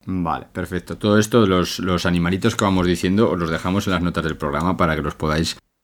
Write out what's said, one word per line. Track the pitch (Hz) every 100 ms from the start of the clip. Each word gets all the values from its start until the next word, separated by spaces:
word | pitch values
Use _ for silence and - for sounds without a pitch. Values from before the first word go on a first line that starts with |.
Vale, | - 92 82 69 -
perfecto. | - 87 90 - 85
Todo | 107 104
esto, | 107 123 101
los, | 92 87 -
los | 90 87
animalitos | 92 87 85 95 113
que | - 104
vamos | 95 90
diciendo, | 87 92 98 110
os | 85
los | 82
dejamos | 80 92 98 101
en |
las | 90
notas | 85 80
del | 80 73
programa | 73 71 87 85
para | 85
que | 78
los | 76
podáis | - 78 78 82 - _ _